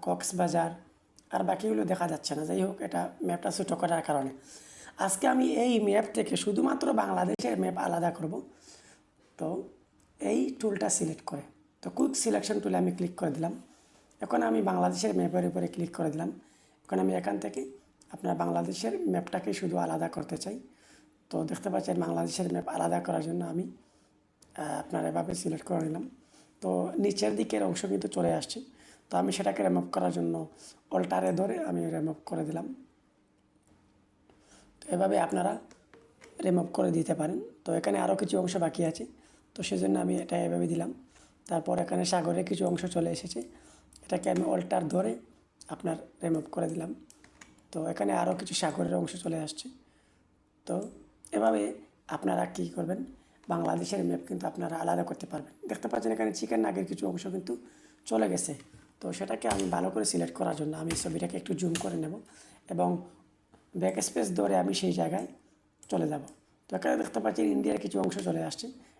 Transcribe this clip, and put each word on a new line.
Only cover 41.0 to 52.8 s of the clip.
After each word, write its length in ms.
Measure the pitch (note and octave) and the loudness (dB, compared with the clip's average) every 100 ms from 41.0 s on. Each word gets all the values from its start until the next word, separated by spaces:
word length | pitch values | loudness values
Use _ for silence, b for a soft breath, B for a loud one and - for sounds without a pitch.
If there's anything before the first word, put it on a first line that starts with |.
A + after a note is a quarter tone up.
| - B B _ - | -16 B B _ -4
তারপর 320 | E3+ F3+ F3+ | -2 0 0
এখানে 260 | E3+ F3+ | 2 2
সাগরের 400 | F3+ F3+ E3+ F3 | 2 2 2 0
কিছু 220 | F3+ F#3+ F3+ | 0 0 2
অংশ 180 | F3 | 0
চলে 240 | F3+ F3 E3+ | 0 0 0
এসেছে, 300 | E3 F3+ - - B B B B B | -2 -6 -8 -10 B B B B B
এটাকে 240 | - F3+ F#3 | -4 -2 2
আমি 140 | F#3 | 2
অল্টার 440 | D#4+ F3+ F3+ F#3+ D#3+ | 2 2 2 0 2
ধরে 320 | F3+ G#3+ A#3 - - _ _ - | 2 2 -2 -10 -20 _ _ -12
আপনার 280 | - F3 D#3+ - - | -6 -4 -4 -8 -6
রিমুভ 200 | E3+ D#3+ D3+ | 0 0 0
করে 160 | - E3 | -2 -2
দিলাম। 280 | E3 E3 - - B B B B B - | -2 -6 -10 -14 B B B B B -10
তো 160 | D#3+ E3 | -4 -4
এখানে 260 | E3+ G3+ | 0 2
আরও 220 | F#3 F3+ | 4 2
কিছু 180 | F3+ F#3 | 2 -2
সাগরের 420 | F3 D#3+ E3+ E3+ | 0 0 0 2
অংশ 200 | F3+ E3+ | 2 0
চলে 240 | F3+ D#3+ D#3+ | -2 -2 -2
আসছে। 300 | D3+ - B3+ - b b b b b _ _ _ | -4 -8 -12 -16 b b b b b _ _ _
তো 240 | - F3+ A3 - - _ - | -4 -4 -4 -14 -20 _ -4
এভাবে 420 | - - - G#2 - - _ - | 4 4 4 0 -4 -16 _ -8
আপনারা 380 | D#3 F#3+ F3+ | -2 0 0
কী 240 | F3+ F#3 E3+ | 0 -2 -4
করবেন, 340 | F3+ | -2